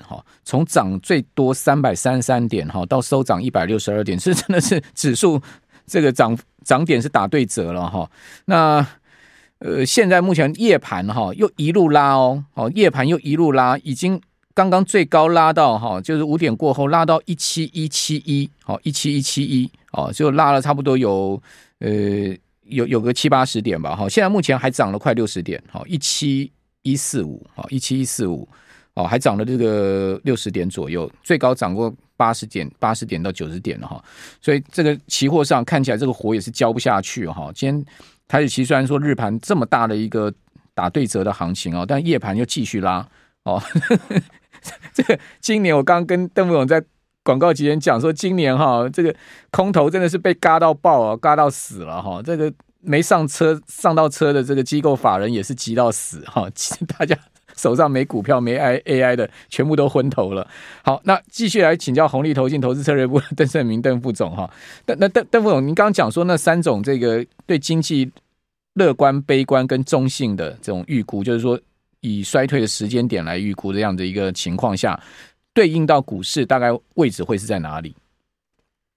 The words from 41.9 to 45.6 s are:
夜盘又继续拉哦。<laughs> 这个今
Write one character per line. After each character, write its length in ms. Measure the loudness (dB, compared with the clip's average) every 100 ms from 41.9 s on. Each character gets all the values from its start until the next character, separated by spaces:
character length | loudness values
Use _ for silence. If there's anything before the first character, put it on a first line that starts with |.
| -2
夜 140 | 0 -2
盘 180 | -2 -2
又 80 |
继 180 | -2 -4
续 200 | -4 -2
拉 260 | -2 -2 -6 _ _ _
哦。 180 | -4 -4 -2
<laughs> 60 | -4 0 0 0 -4 -4 _ _ -20 -20 -20 -6
这 80 | -2
个 160 | 0 -2 -4 -10
今 200 | -2 0